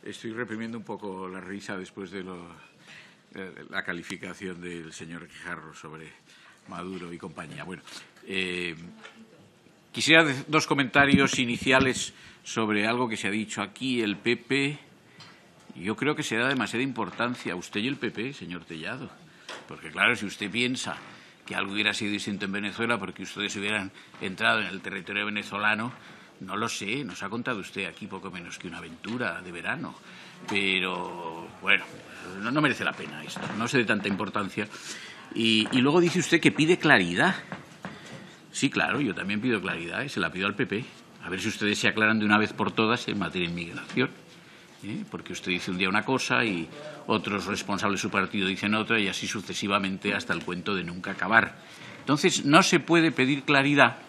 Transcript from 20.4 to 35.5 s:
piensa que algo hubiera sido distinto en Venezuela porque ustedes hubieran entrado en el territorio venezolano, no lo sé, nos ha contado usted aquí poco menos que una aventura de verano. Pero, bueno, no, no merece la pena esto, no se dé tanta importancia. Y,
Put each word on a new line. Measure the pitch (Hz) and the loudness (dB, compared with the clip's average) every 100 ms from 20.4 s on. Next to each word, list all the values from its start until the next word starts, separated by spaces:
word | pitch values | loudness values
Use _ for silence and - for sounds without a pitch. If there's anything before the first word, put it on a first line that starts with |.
| 101 | -4
piensa | 107 123 127 - 78 - - - - - | 0 0 0 -4 -6 -10 -18 -20 -20 -6
que | |
algo | 95 98 | -4 -2
hubiera | 101 107 | 0 0
sido | 101 104 | 0 -2
distinto | 104 107 98 | -2 -2 -4
en | 101 | -2
Venezuela | 98 101 95 117 117 | -2 -4 -2 0 0
porque | 92 87 | -2 -8
ustedes | 95 - 101 104 | -10 -4 -4 -2
hubieran | 101 107 95 - - - | -2 -2 -4 -12 -20 -8
entrado | 101 90 113 113 | -8 0 2 2
en | 95 | 0
el | 95 | -6
territorio | 92 95 87 101 | -8 -8 -4 -4
venezolano, | 104 104 95 98 107 107 117 - - - - - | -2 -4 -4 0 0 0 -2 -8 -18 -20 -20 -16
no | 95 101 | -8 -4
lo | 117 | -2
sé, | - 101 127 | -4 -4 -4
nos | 123 87 | -6 -8
ha | 98 | -6
contado | 117 127 113 | -6 -4 -6
usted | 87 101 85 | -6 -6 -8
aquí | - 101 | -8 -12
poco | 95 95 | -10 -10
menos | 90 85 80 | -12 -12 -12
que | 92 | -10
una | 85 | -10
aventura | 82 82 98 120 113 85 | -12 -12 -8 -4 -4 -4
de | 90 | -10
verano. | 85 98 131 82 - - - - - - | -8 -6 -6 -8 -12 -18 -18 -18 -14 -2
Pero, | 101 98 95 92 90 90 87 85 82 85 - | 0 2 2 0 -2 -4 -6 -8 -8 -12 -6
bueno, | 95 98 - - - - 90 95 | 2 2 2 -14 -16 -14 -12 -6
no, | 110 | 0
no | 139 | 4
merece | 151 113 | 4 2
la | 90 | -2
pena | - 80 76 | -2 -10 -10
esto, | 76 - - - | -10 -8 -6 -2
no | 117 | 2
se | 131 | 4
dé | |
tanta | 110 107 98 | 4 2 0
importancia. | 95 101 104 95 - 104 - - - - - - | -2 -2 -2 -4 -4 -6 -8 -12 -12 -14 -16 -8
Y, | - 113 | 2 6